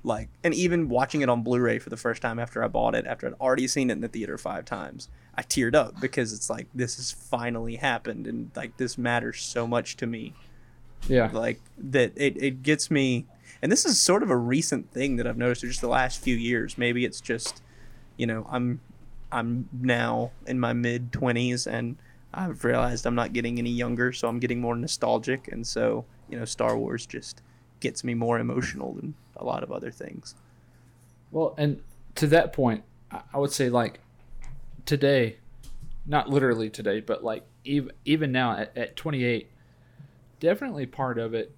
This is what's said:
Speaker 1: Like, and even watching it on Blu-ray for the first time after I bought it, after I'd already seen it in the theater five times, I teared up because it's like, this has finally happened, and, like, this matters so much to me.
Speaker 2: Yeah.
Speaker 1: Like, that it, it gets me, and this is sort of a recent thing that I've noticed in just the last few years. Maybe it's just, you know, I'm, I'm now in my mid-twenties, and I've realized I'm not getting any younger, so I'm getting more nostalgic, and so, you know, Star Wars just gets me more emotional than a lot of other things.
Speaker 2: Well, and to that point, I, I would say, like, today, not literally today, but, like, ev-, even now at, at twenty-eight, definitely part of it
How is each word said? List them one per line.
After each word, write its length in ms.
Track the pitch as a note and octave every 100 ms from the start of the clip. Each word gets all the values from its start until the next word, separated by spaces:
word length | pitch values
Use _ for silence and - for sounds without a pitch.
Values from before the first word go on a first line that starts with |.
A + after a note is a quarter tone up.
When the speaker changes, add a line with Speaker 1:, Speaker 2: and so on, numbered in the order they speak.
| B2+
Speaker 1:
Like, 220 | A2 A2+ -
and 100 | E3+
even 360 | C#3+ F3+ F3 D3+
watching 320 | A#2+ C3+ D3+
it 80 | C3
on 140 | A#2+
Blu-ray 360 | A#2 B2 A#2+ A2+
for 100 | -
the 60 | A#2
first 240 | A#2+ A2+
time 160 | A#2+ A#2
after 240 | A#2 A#2
I 60 | A2
bought 260 | A2+ A#2
it, 120 | A#2 -
after 200 | A#2 B2
I'd 140 | -
already 300 | C3 C3 B2+
seen 200 | D3 B2+
it 40 |
in 80 | A2
the 80 | A2+
theater 280 | A2+ G#2+ D2
five 280 | - F#2+ -
times, 420 | G#2 C#2+ - - - -
I 100 | -
teared 320 | - - A#2 D3
up 260 | A2+ G2+
because 320 | B2+ - A2+
it's 160 | G#2+ -
like, 180 | A2+ - B2+
this 220 | A#2+ -
has 140 | B2+
finally 680 | - - A#2+ A#2+ A#2 A#2 A#2
happened, 500 | B2+ A#2 A#2 G#2+ A2
and, 240 | A#2 A#2
like, 220 | - A2+ -
this 220 | B2 -
matters 440 | A#2+ A#2+ A#2 -
so 240 | - B2 A#2
much 300 | A#2+ A2+ -
to 80 | A#2
me. 280 | A#2 A#2 - - - - - - - -
Speaker 2:
Yeah. 220 | C3 A2+
Speaker 1:
Like, 280 | A2 A#2 A2+ - -
that 340 | C#3 C3 A#2 -
it, 260 | C#3 -
it 220 | C#3 C3
gets 280 | C3+ D3+ -
me, 340 | D3 C3 A#2+ - - - -
and 100 | D3+
this 140 | G#3 F4
is 140 | A3
sort 240 | - F#3+
of 60 | A3
a 80 | B2
recent 540 | A#2+ C3+ E3 C3 -
thing 240 | B2 C#3 A#2+
that 100 | A#2+
I've 120 | A#2
noticed 260 | B2 A#2+
in 60 | B2
just 120 | -
the 60 | A#2+
last 340 | B2+ B2+ -
few 140 | C3 A#2+
years. 420 | A#2 A#2+ A2 -
Maybe 280 | A#2+ A#2+ B2
it's 160 | -
just, 400 | - A2+ - - - - - - - -
you 100 | A#2+
know, 180 | A2+ A2
I'm, 320 | B2 B2 A#2+ - - - - -
I'm 380 | B2 A#2 A#2+ -
now 600 | B2+ B2+ A#2 A#2 A#2 A#2 - -
in 140 | B2+
my 140 | A#2+
mid-twenties, 920 | A#2+ A#2+ A#2+ A#2+ B2 C3 A#2 B2 B2 A2
and 300 | A#2 A#2+ C#3+ - - -
I've 320 | - F#3 - A#2+
realized 400 | A#2+ A#2+ A#2+ A#2+
I'm 100 | A#2+
not 160 | A2+
getting 260 | A#2 A#2 A#2+
any 140 | A#2+
younger, 400 | A#2+ A#2+ A#2+ B2
so 160 | B2 A#2
I'm 120 | A#2+
getting 200 | A#2+ A#2+
more 160 | A#2+ A#2
nostalgic, 720 | A#2 - A#2 A#2 B2 C3 -
and 180 | - A2+
so, 380 | A#2+ A2+ A2+ B2+ - -
you 80 | A#2+
know, 80 | A#2
Star 320 | - A#2+ A#2
Wars 280 | A#2 A#2+ -
just 360 | - - - - - - _
gets 240 | B2+ -
me 100 | B2
more 260 | A#2 A#2 A#2
emotional 540 | A#2+ B2+ - C#2 B1+
than 200 | - - D3+ - -
a 80 |
lot 200 | - B2+
of 80 | C3
other 200 | - B2
things. 440 | A#2 - - - - - - - - - _ - _ -
Speaker 2:
Well, 220 | D#3+ D#3 -
and 240 | D3 - - - - -
to 120 | D3+
that 260 | E3 -
point, 300 | - B2 G#2+ - - -
I, 100 | - -
I 60 | C#3
would 120 | C#3
say, 180 | - C3
like, 300 | B2 A2+ - - - - - - - - - -
today, 520 | D3 C#3 C#3 A2+ - - - - - - - -
not 240 | D3 -
literally 400 | C#3 C3 A2+ A2
today, 320 | - G#2+ G#2
but, 240 | A2 G#2+ A2+
like, 180 | A2 - - C3
ev-, 260 | C#3+ B2+ - -
even 260 | D#3 D3
now 240 | B2+ B2 G#2+
at, 220 | G#2+ -
at 180 | A#2 -
twenty-eight, 540 | D#3+ C#3 B2 A#2 - - - - - - - - - -
definitely 460 | D#3+ G3+ C4+ D#3 B2+
part 320 | - C3 A#2+
of 160 | A2+
it 180 | A2+ -